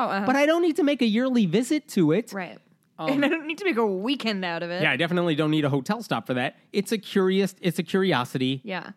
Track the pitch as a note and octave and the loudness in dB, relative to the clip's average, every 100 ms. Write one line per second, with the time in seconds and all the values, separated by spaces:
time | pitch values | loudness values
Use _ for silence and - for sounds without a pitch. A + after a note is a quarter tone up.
0 | A#3+ G3 G3+ C4+ D4 E4+ F4 D4+ C#4+ D4 | -2 -2 0 2 4 4 2 2 2 2
1 | A#3 G#3 C4 A#3+ F#3+ F3+ B3+ D4+ - - | 2 2 2 2 2 2 2 -2 0 2
2 | D3+ F3 - G3 F3 - _ _ _ - | 4 4 0 -8 -10 -14 _ _ _ -6
3 | D#3+ C#4 C#4+ E4 D4+ E4 G4 A3+ A3 F#3 | -2 2 2 0 -4 -4 -2 0 0 -2
4 | G#3+ C4+ A3+ G3 F3+ E3+ E3+ F3 E3 C3 | -2 -2 -2 -4 -4 -4 -6 -2 0 0
5 | E3 F3+ F3 D3+ D#3 D#3 C#3+ C#3 C3 A3 | 0 0 0 0 2 2 2 0 -2 -4
6 | G#3+ B2 - B2+ C3 - _ G#3 G3 A3 | -4 -4 -2 -2 -4 -6 _ -4 -2 -4
7 | - G3 F#3 F#3+ F#3+ - F#3 E3 D#3+ G3 | -2 0 2 2 0 -2 -4 -2 -2 0
8 | F#3+ C3+ B2 C#3 C3 C3+ G#3+ F3+ - | 2 2 0 -2 -2 -4 -6 -10 -10